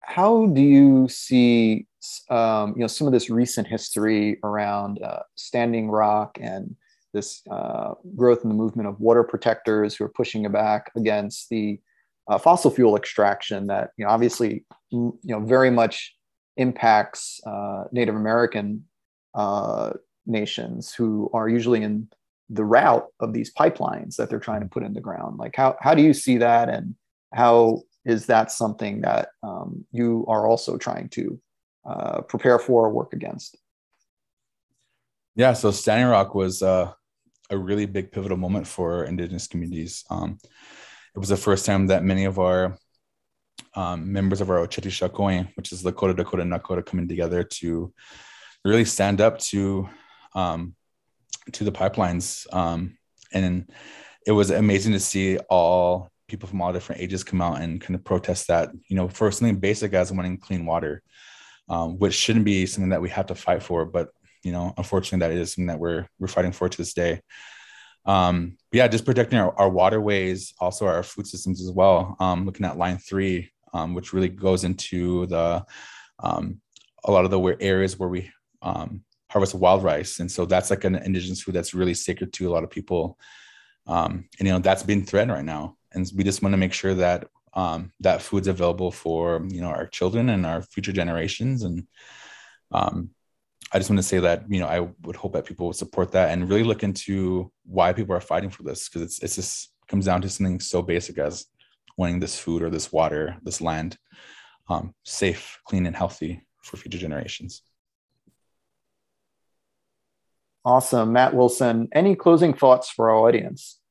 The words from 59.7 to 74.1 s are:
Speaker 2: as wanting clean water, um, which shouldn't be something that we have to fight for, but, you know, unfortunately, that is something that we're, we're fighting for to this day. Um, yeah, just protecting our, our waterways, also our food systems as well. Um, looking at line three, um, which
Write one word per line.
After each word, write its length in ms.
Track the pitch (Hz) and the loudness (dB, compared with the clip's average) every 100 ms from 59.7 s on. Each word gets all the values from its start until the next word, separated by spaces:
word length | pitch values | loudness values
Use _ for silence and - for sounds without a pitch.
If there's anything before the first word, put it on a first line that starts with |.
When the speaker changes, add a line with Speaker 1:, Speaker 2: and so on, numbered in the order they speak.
| 104 104 | -2 0
Speaker 2:
as 160 | 95 90 | 0 0
wanting 280 | 95 90 92 | -2 -4 -8
clean 280 | - 92 82 | -6 -6 -2
water, 340 | 82 82 73 _ _ - - - _ _ | -2 -4 -8 _ _ -20 -20 -20 _ _
um, 300 | 85 82 90 | -4 -4 0
which 140 | 101 | 0
shouldn't 300 | 90 - 113 | 0 2 2
be 220 | 104 95 92 | 4 2 0
something 240 | - 95 | -2 -2
that 100 | 90 | -2
we 80 | 92 | -2
have 180 | - 95 | -4 -6
to 100 | 90 | -6
fight 260 | - 90 | -2 -2
for, 220 | - 85 | -2 -4
but, 240 | 82 87 82 _ _ _ | -2 -4 -6 _ _ _
you 100 | 90 | -8
know, 220 | 87 87 - | -6 -6 -6
unfortunately, 500 | - 98 92 92 82 | -2 -2 0 -2 0
that 140 | 82 | -2
is 140 | 80 | -4
something 140 | - 87 | -4 -4
that 100 | 80 | -4
we're, 280 | 85 82 87 _ | -4 -4 -6 _
we're 100 | 92 | -4
fighting 240 | - 92 | 0 0
for 160 | 90 90 | 0 -4
to 100 | - | -4
this 160 | 82 | -8
day. 260 | - 85 82 _ - - - - - - _ | -2 -2 -4 _ -20 -20 -20 -20 -20 -20 _
Um, 520 | - 95 90 90 87 - _ | 0 2 4 0 -4 -10 _
yeah, 140 | 117 123 | 4 4
just 180 | 110 | 4
protecting 340 | 127 120 117 123 | 0 0 2 2
our, 180 | 92 - | 0 2
our 100 | 98 | 2
waterways, 840 | 92 92 110 104 101 92 92 - _ | 4 2 2 0 0 -2 -4 -10 _
also 260 | 90 - 101 | -6 -2 -2
our 160 | 85 | -2
food 240 | 90 - 98 | -4 -12 -12
systems 340 | 92 92 90 | -10 -6 -6
as 120 | 92 | -6
well. 440 | 90 98 90 90 - | 4 6 6 2 -2
Um, 240 | 92 90 | -2 0
looking 220 | 95 92 95 | -4 -4 -6
at 120 | 76 | -2
line 200 | 90 92 | -4 -4
three, 520 | - 98 98 90 82 _ _ | -6 -4 -2 -4 -6 _ _
um, 220 | 87 82 | -8 -6
which 180 | 90 90 | -6 -4